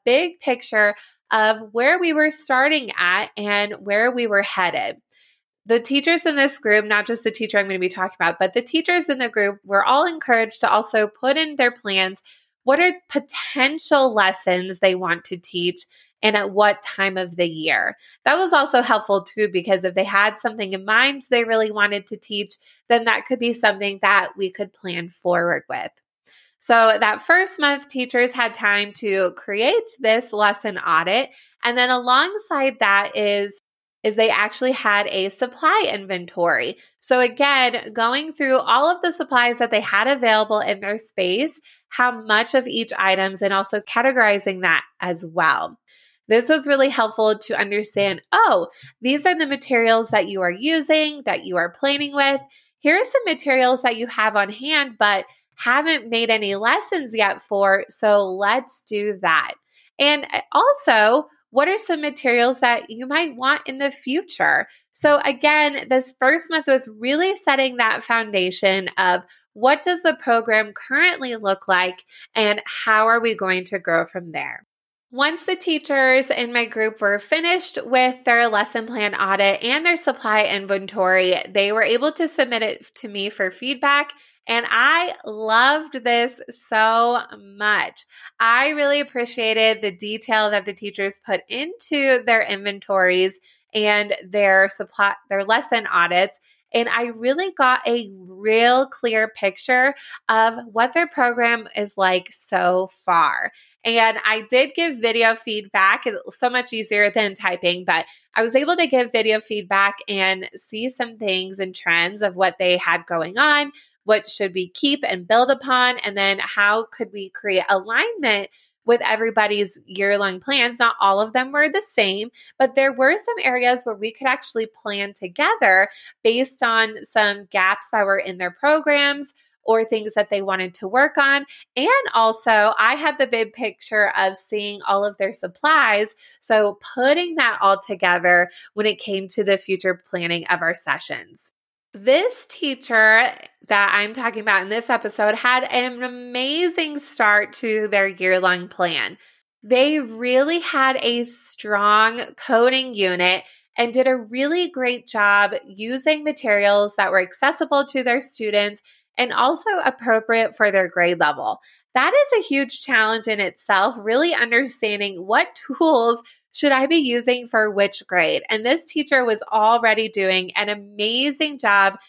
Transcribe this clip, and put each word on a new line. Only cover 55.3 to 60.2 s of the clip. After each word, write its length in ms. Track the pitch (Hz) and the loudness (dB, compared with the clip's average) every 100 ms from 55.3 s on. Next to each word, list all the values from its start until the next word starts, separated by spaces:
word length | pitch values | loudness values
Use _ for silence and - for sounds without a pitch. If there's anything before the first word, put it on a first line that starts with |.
| _ _ - | _ _ -6
haven't 460 | 240 269 320 302 226 | 0 0 2 -2 -2
made 220 | 233 226 | -2 0
any 240 | 220 202 | 0 0
lessons 600 | 196 226 359 - 359 254 | -2 0 0 0 -6 -4
yet 280 | 220 202 202 | 0 0 -2
for, 420 | - 202 196 196 - | -4 0 2 2 -2
so 360 | - 214 208 | -2 2 4
let's 580 | 190 185 202 254 254 - | 2 -2 0 0 -4 -18
do 360 | - 208 208 190 | -8 -6 -4 -2
that. 300 | 175 156 - - _ _ _ - | 2 2 0 -12 _ _ _ 0
And 280 | 277 294 | 2 2